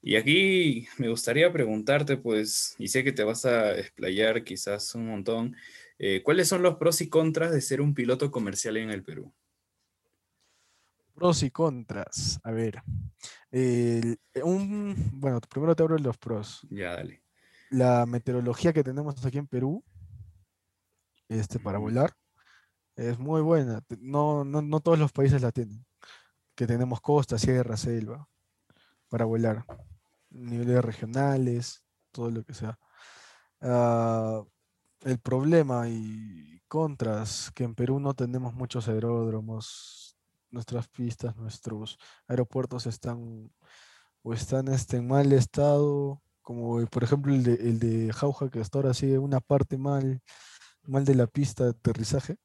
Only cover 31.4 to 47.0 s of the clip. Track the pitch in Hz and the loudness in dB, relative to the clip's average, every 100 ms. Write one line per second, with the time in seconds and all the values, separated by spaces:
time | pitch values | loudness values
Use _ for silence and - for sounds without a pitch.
31.4 | 127 120 120 - _ _ _ - 117 113 | 0 -2 -4 -12 _ _ _ -8 -6 -6
32.4 | 110 113 110 117 _ _ - - - _ | -8 -10 -10 -10 _ _ -20 -20 -20 _
33.4 | _ _ 131 123 120 117 113 113 110 110 | _ _ 0 2 4 2 2 0 -2 -6
34.4 | 104 _ _ _ _ _ 135 123 - 127 | -10 _ _ _ _ _ -4 -4 0 0
35.4 | 143 170 143 123 117 113 110 110 107 87 | 4 4 4 0 -2 -4 -8 -10 -12 -16
36.4 | 73 82 _ 156 160 139 117 107 107 - | -20 -20 _ -4 -2 -2 -2 -2 -4 -8
37.4 | - - 123 113 123 135 139 131 123 127 | -10 -6 -8 -2 -2 0 -2 -2 -4 -4
38.4 | 127 120 123 127 110 110 117 117 113 110 | -6 -8 -6 -6 -2 -2 0 -2 -2 -4
39.4 | 110 110 107 - - - - _ _ _ | -6 -10 -12 -16 -18 -20 -20 _ _ _
40.4 | _ 120 113 120 113 - 120 117 123 110 | _ -14 -8 -8 -8 -6 -8 -6 -8 -8
41.4 | 113 - - 107 107 - - - _ 123 | -12 -10 -10 -8 -10 -14 -20 -20 _ -2
42.4 | 120 131 127 123 120 113 - 120 117 113 | -2 -2 -6 -6 -8 -8 -8 -10 -12 -16
43.4 | 110 _ _ - - _ _ _ 110 117 | -18 _ _ -20 -20 _ _ _ -8 -6
44.4 | - 135 135 135 - 127 120 135 143 135 | -2 -2 0 -2 0 -4 2 4 6 6
45.4 | 123 - 143 143 147 143 139 143 _ _ | 4 2 4 4 4 2 -2 -6 _ _
46.4 | - 120 117 117 117 127 | -12 -8 -2 -2 0 -2